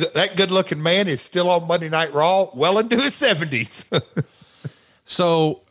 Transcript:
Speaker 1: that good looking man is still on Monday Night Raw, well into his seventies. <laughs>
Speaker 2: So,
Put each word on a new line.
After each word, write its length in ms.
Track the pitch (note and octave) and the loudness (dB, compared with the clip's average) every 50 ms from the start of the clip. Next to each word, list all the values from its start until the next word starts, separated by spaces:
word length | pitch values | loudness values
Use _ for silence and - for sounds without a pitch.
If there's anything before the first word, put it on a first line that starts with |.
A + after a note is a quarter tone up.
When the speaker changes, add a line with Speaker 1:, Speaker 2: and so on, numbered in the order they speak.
| D#3+ - - | -4 -2 0
Speaker 1:
that 220 | D3+ G3 G3 F#3 | -2 -2 0 0
good 160 | F#3 G3 F3+ | 0 0 2
looking 320 | F#3 F#3+ F#3 - E3 D3+ D#3 | 2 0 0 0 -2 -2 0
man 240 | E3 F3+ G3 G3+ | 0 2 2 0
is 140 | F3 C#3 - | 0 -2 -4
still 280 | - - - F3+ F3 F3+ | -6 -4 -2 0 2 2
on 160 | F3+ E3+ E3+ | 2 0 0
Monday 220 | E3 E3+ F3 E3 D#3 | 0 -2 -2 -2 -2
Night 240 | D#3+ D#3+ E3 D3 C#3+ | -2 -2 -2 0 0
Raw, 360 | C#3+ D#3 F3 F#3+ G3 F#3+ - - | 2 2 2 2 2 0 0 -2
well 240 | B2+ D#3 F3+ G3 | 0 2 2 2
into 200 | A3 A3+ A3+ A#3+ | 2 2 2 2
his 160 | A#3+ C#4 C#4 - | 0 0 0 0
seventies. 680 | - C#4+ A#3 F#3+ D3 E3 D3+ C3+ A2+ A#2 - - - - - | 0 2 2 2 0 -2 -2 -4 -4 -4 -4 -6 -8 -6 -2
<laughs> 120 | A3 D#3 - - - - - _ _ _ - _ _ - - - - _ _ _ _ _ _ | -2 -2 -2 -4 -6 -6 -6 _ _ _ -20 _ _ -18 -18 -18 -18 _ _ _ _ _ _
Speaker 2:
So, 580 | - - - F3+ E3+ E3 D#3+ D#3 D#3 - - _ - | -6 -2 0 2 2 2 2 2 2 0 -4 _ -4